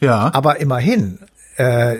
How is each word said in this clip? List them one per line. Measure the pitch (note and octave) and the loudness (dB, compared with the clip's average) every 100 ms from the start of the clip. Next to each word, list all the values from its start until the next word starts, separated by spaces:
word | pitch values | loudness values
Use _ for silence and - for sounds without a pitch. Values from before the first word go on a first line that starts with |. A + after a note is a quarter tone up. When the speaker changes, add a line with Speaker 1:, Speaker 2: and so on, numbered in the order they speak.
Speaker 1:
Ja. | C#3 A2 B2+ | 0 2 0
Speaker 2:
Aber | C3+ D3 C#3+ | 0 0 0
immerhin, | C#3+ B2 D3+ A#3 G2+ F#2 - _ - - | -2 -2 0 0 -2 -6 -18 _ -12 -4
äh, | B2+ A#2+ A#2+ A2+ | 0 0 0 -4